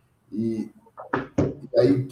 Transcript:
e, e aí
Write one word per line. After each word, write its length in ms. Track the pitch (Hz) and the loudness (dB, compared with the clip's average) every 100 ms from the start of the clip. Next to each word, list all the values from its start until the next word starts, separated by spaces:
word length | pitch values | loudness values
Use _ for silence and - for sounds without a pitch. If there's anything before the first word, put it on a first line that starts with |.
| _ _ _ | _ _ _
e, 380 | 101 113 110 104 - _ - - - - - | -4 -4 -4 -8 -12 _ -20 -8 -6 -4 -2
e 400 | - - - 196 | -4 -4 -2 4
aí 300 | 185 131 - | 4 4 0